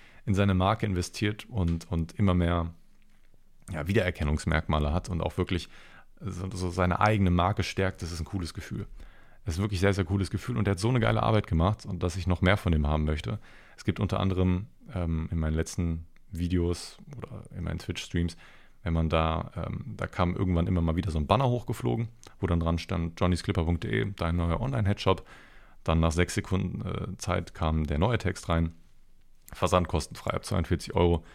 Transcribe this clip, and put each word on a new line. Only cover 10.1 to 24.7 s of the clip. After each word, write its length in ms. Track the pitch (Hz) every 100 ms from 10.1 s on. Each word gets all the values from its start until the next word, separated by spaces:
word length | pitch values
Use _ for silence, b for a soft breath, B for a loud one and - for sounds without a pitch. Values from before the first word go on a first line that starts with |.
| 101 95
Gefühl 260 | 98 - 120
und 100 | 101
er 40 |
hat 80 | 92
so 100 | 107
eine 100 | 127
geile 240 | 110 110
Arbeit 240 | 110 110 -
gemacht 380 | 80 87 107 -
und 180 | 92
dass 120 | 92 92
ich 120 | 90
noch 140 | 90
mehr 160 | 90 101
von 140 | 92
dem 160 | 80 73
haben 160 | 78
möchte. 360 | 76 78 - 104 B B B B
Es 60 |
gibt 160 | - -
unter 200 | 104 101
anderem, 480 | 98 92 92 90 104 - -
ähm, 340 | 95 85 80 80
in 80 | 85
meinen 160 | 80 78
letzten 500 | 80 - 85 82 82 - -
Videos 680 | 87 85 90 85 85 - - - 135
oder 260 | - - - -
in 80 |
meinen 160 | 82 82
Twitch-Streams, 580 | - - - 87 85 - B B B B
wenn 100 | 85
man 160 | 82 80
da, 420 | 80 80 80 85 -
ähm, 380 | 85 - - 107
da 100 | 92
kam 280 | - 87 90
irgendwann 320 | 92 85 87
immer 140 | 90
mal 140 | 82 82
wieder 160 | 87
so 80 | 80
ein 80 | 73
Banner 220 | 107 135
hochgeflogen, 580 | 120 - 117 123 117 117 - B B
wo 80 | 95
dann 120 | 85
dran 180 | 82 82
stand, 420 | - 92 85 -
johnnysclipper 460 | 90 87 - 92 82
punkt 180 | 85
de, 280 | - 110 107 101
dein 220 | 85 85
neuer 240 | 85 82
Online-Headshop. 640 | 131